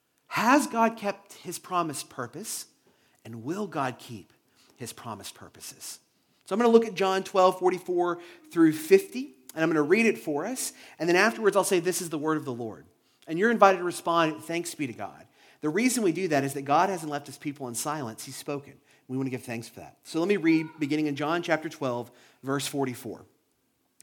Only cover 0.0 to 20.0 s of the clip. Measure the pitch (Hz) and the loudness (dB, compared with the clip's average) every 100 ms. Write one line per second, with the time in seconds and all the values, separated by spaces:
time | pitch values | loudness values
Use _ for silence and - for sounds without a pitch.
0 | _ _ _ - 220 285 233 233 226 226 | _ _ _ -2 4 4 2 0 0 0
1 | 202 196 _ - 180 165 - 180 165 135 | -6 -8 _ -18 -14 -14 -6 -4 -2 -6
2 | - - 120 147 220 - - _ _ _ | -10 -10 -10 -10 -12 -12 -12 _ _ _
3 | _ _ 110 117 120 190 208 147 131 123 | _ _ -18 -12 -8 -6 -6 -4 -4 -6
4 | - 110 85 _ _ _ _ _ 117 - | -14 -16 -18 _ _ _ _ _ -14 -14
5 | 120 104 - - 90 - - 71 - - | -14 -12 -14 -18 -20 -20 -20 -16 -16 -18
6 | _ _ _ _ - 196 240 226 226 175 | _ _ _ _ -6 2 8 8 6 0
7 | 190 190 190 196 185 185 180 180 - 175 | 0 0 0 4 4 4 0 0 -2 0
8 | 175 170 - - - 170 160 151 - 190 | 0 -2 -10 -20 -6 6 6 6 6 4
9 | - 247 285 - - 160 165 160 147 208 | 4 -8 -10 -14 -14 -2 2 2 4 4
10 | 226 - - 143 190 254 - - - - | 4 0 -4 -4 -4 -6 -8 -10 -20 -4
11 | 165 175 214 233 208 190 180 185 170 175 | 2 4 4 4 2 2 2 0 0 -4
12 | 170 156 151 156 135 120 117 82 - _ | -6 -4 -2 -2 -4 -8 -8 -10 -18 _
13 | _ _ - 160 220 226 196 190 180 170 | _ _ -8 0 2 6 6 6 -2 -4
14 | 180 170 160 151 - 170 170 - 135 107 | 0 2 2 -2 -6 -6 -6 -8 -8 -8
15 | 98 73 - _ _ _ 151 165 247 247 | -14 -14 -20 _ _ _ -2 0 2 2
16 | 202 165 185 147 135 139 139 147 190 180 | 0 0 0 0 0 -4 0 2 2 -2
17 | 156 147 143 127 147 135 127 117 151 156 | -6 -8 -10 -12 -10 -8 -10 -6 -6 -6
18 | 120 113 - 135 - 143 139 - _ _ | -8 -10 -14 -12 -8 -8 -10 -20 _ _
19 | - 131 135 123 120 117 117 - 73 _ | -8 -6 -4 -6 -8 -10 -10 -18 -20 _